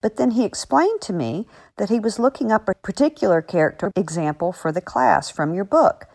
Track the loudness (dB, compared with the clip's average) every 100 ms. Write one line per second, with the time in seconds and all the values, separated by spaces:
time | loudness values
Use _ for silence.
0 | -4 0 0 2 -2 -4 0 2 2 0
1 | -4 -4 -4 -4 -8 -16 -20 -8 -2 0
2 | -2 0 -2 0 0 0 0 -6 -6 0
3 | 0 0 2 2 0 0 0 0 -4 -2
4 | -4 -2 -4 -2 -6 -4 -4 -4 -4 0
5 | 2 2 0 -4 -4 -4 0 4 4 2
6 | -14